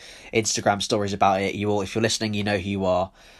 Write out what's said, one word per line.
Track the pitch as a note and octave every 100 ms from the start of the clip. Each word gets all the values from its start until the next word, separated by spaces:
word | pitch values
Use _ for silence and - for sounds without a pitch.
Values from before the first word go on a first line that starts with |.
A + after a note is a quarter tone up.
| - - -
Instagram | A2+ G#2 - A2+ G2+
stories | - A2 G2+
about | G2 G2 F#2+
it. | G2 -
You | G#2
all, | G#2
if | F#2+ A2+
you're |
listening, | A2 - G#2+
you | G#2
know | G#2 G2+
who | G2
you | G2
are. | F#2+ F2+ F#2+ - -